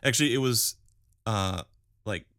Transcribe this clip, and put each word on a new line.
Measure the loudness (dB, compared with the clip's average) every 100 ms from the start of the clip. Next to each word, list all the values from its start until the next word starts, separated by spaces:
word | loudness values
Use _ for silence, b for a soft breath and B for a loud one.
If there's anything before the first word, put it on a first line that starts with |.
Actually, | 0 2 2
it | 2
was, | 2 0 -2 -6 _ _ _ _ -4
uh, | -2 0 -4 -10 _ _ _ -8
like, | -8 -10